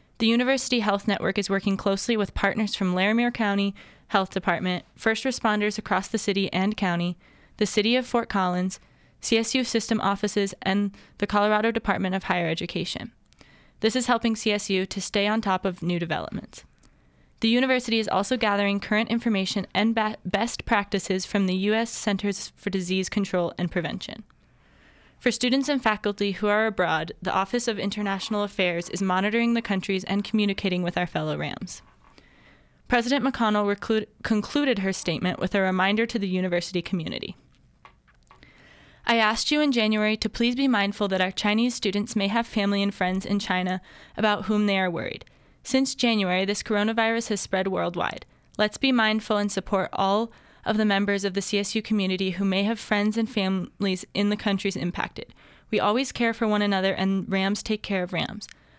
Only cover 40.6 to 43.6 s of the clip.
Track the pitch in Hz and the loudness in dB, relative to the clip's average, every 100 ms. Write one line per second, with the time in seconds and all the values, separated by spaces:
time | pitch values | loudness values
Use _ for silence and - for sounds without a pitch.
40.6 | 277 220 202 - 202 190 185 - 208 214 | 2 4 2 0 0 2 0 0 2 2
41.6 | 240 - 208 202 202 214 196 226 233 214 | 2 0 -2 0 -2 -2 0 0 0 0
42.6 | 202 202 202 - 185 190 - 202 - 185 | 2 2 0 0 0 0 -2 -2 0 0